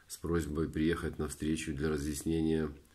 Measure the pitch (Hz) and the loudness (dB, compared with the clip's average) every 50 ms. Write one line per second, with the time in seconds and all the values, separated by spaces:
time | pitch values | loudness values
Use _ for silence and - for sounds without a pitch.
0 | - - - - - 80 85 85 78 71 73 78 80 73 - - 78 80 85 - | -18 -16 -12 -6 -2 0 2 2 0 0 0 -2 -2 0 0 2 2 2 2 2
1 | - 78 73 - 78 76 - - 78 78 80 78 - 80 76 69 73 78 78 73 | 0 -4 -4 -2 -4 -4 -4 -2 -2 0 0 0 -2 -4 -4 -2 0 0 0 0
2 | 71 76 73 71 - 80 82 82 80 80 80 80 78 76 73 73 - - | -2 -2 -4 -2 -2 0 2 2 4 4 4 4 2 0 -4 -8 -16 -20